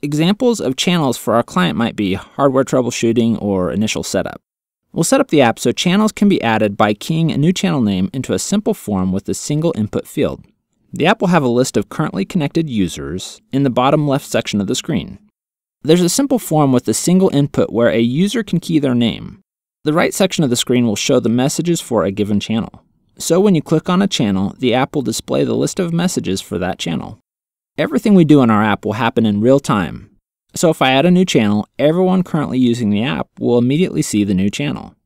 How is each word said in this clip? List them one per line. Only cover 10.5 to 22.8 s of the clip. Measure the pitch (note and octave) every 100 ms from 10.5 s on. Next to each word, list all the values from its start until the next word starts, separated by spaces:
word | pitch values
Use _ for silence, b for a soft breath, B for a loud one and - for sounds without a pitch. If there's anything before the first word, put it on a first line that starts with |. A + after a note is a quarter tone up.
| _ _ _ _
The | F2 D#3+
app | A3
will | G3
have | F3
a | C3
list | A#2+ C3 A#2+
of | G2+
currently | - D3+ -
connected | G3 F#3 C#3 E3 D#3+
users | A2+ F2+ D2+ C#2 F2+ - - _
in | C3
the | C#3
bottom | A#2+ C3 D#3 D3
left | C3+ -
section | A#2+ - -
of | G3
the | B2+
screen. | - D3 - - _ _ _ _ _ _
There's | C#3 F3
a | F3
simple | - C#4 B3+
form | - D#3 C#3+
with | B2 -
a |
single | A2+ - F3+ F#3+
input | C#3+ C#3+ - -
where | A2 A#2
a | F2
user | A#2 C3 G3+ A#3+
can | G#3+ E3+
key | - D#3+
their | C#3 A#2+
name. | A#2 - - - _ _ _ _
The | D3+
right | D#3 E3
section | - F#3+ -
of | D3
the | B2
screen | - B2 A#2+
will | G#2
show | - B2+
the | A#2
messages | A#2+ C3+ - E3+ E3
for | - A2+
a | F2+
given | G2 G2+ G2+
channel. | - A2+ F#2 -